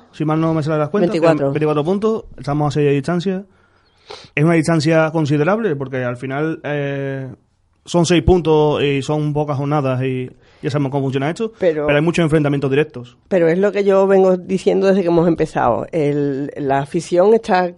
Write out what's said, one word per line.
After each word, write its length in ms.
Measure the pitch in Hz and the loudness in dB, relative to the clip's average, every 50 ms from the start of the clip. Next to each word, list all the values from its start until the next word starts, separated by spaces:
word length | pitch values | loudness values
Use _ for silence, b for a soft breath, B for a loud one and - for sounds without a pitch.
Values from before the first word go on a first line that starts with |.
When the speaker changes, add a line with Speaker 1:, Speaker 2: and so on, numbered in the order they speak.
| - _ - | -12 _ -8
Speaker 1:
si 120 | - 156 | -4 -2
mal 160 | 151 156 160 | 0 0 0
no 140 | 165 165 160 | 0 0 0
me 80 | 160 139 | 0 -2
salen 160 | 160 160 151 | -2 -2 -2
las 80 | 151 147 | -2 -2
cuentas, 220 | 202 202 180 175 | 0 0 0 0
quedan 120 | 185 165 160 | 0 2 2
Speaker 2:
Veinticuatro. 300 | 165 156 143 143 139 139 | 2 2 2 0 -2 -2
Speaker 1:
veinticuatro 320 | 151 156 151 151 147 147 | 0 0 0 0 0 0
puntos, 400 | 170 196 208 208 220 220 214 - - - | 0 -2 0 0 -2 -2 -4 -6 -12 -18
estamos 320 | - 131 143 143 151 147 147 | -12 -8 -6 -4 -2 -2 -2
a 20 | - | 0
seis 140 | 151 147 | 0 2
de 60 | 143 139 | 2 2
distancia. 520 | 143 131 160 175 175 165 196 185 185 202 - B B B B B B B B B B B B B B B B B | 0 0 -2 -2 -2 -2 -2 -4 -6 -8 -12 B B B B B B B B B B B B B B B B B
Es 100 | 147 147 | 0 0
una 100 | 170 170 | 2 2
distancia 560 | 165 151 165 165 160 131 165 160 160 160 156 | 2 2 2 2 2 2 2 2 2 2 0
considerable 640 | 151 165 156 131 151 143 147 170 202 220 220 196 143 | 0 -2 0 0 0 0 0 0 0 0 -2 -2 -4
porque 280 | 135 135 127 135 131 127 | -4 -6 -6 -6 -6 -4
al 120 | 123 123 | -6 -6
final... 440 | 120 135 131 135 143 156 160 160 - - | -6 -8 -6 -4 -4 -4 -4 -6 -6 -6
Eh, 640 | 135 147 147 143 139 139 139 139 139 135 135 131 131 107 - _ _ _ _ _ _ _ _ _ | -6 -4 -4 -4 -4 -6 -6 -6 -6 -8 -8 -10 -12 -14 -16 _ _ _ _ _ _ _ _ _
son 220 | - - 175 170 | -2 0 2 2
seis 160 | - 175 165 160 | 4 2 2 4
puntos 600 | 170 185 180 147 160 156 151 151 151 143 101 135 | 4 2 2 4 2 2 4 4 2 2 0 0
y 180 | 143 143 139 131 | 0 0 -2 -2
son 300 | - 151 151 151 151 143 | -2 -2 -2 -2 -2 -2
pocas 240 | 151 151 143 143 | -4 -4 -4 -4
jornadas 460 | 131 143 143 147 151 135 131 127 127 131 | -4 -4 -2 -2 0 0 0 -2 -2 -2
y 260 | 135 127 127 127 127 - _ b b b b b | -4 -4 -6 -8 -10 -14 _ b b b b b
ya 80 | 147 | -4
sabemos 220 | 123 143 139 135 135 | -2 -2 -2 -2 -2
cómo 120 | 143 135 | -2 -2
funciona 240 | 139 123 135 135 151 | -2 -2 -2 -2 -4
esto, 220 | 170 - 226 220 - - | -4 -4 -6 -8 -4 -2
Speaker 2:
Pero 280 | 196 170 156 151 147 | 0 0 0 0 0
Speaker 1:
pero 100 | 151 143 147 | 2 2 2
hay 60 | 156 | 2
muchos 180 | 170 156 175 170 | 2 2 2 2
enfrentamientos 480 | 151 151 160 147 143 147 139 139 135 | 2 2 2 2 2 0 -2 -2 0
directos. 460 | 131 143 156 151 - 123 117 - - _ _ - | 0 0 0 -2 -4 -14 -16 -18 -20 _ _ -2
Speaker 2:
Pero 200 | 202 180 165 160 | 0 2 2 2
es 100 | 160 185 | 2 2
lo 140 | 196 208 185 | 0 0 0
que 100 | 202 202 | 0 2
yo 240 | 196 190 196 196 | 2 4 4 4
vengo 300 | 196 196 190 190 190 185 | 4 4 4 4 4 2
diciendo 500 | 180 175 - 190 180 - 202 180 190 190 | 0 -2 -4 -4 -2 0 0 2 2 2
desde 140 | 196 190 202 180 | 2 2 2 2
que 60 | 170 | 2
hemos 180 | 170 170 170 | 2 2 4
empezado. 600 | 180 165 - 160 - - 147 127 123 110 101 - - | 2 2 0 -2 -2 -2 0 0 2 0 0 -2 -4
El, 640 | - 165 143 147 143 147 143 143 139 131 143 135 - | -4 -2 0 0 0 0 -2 -2 -2 -4 -6 -8 -8
la 220 | - 147 135 135 139 | -6 -2 -2 0 -2
afición 540 | 143 - - 170 156 - 185 170 185 208 226 | -2 -2 -4 -6 -4 0 2 2 4 4 4
está 380 | 220 226 - 185 180 180 175 175 | 2 2 2 0 0 0 -2 -4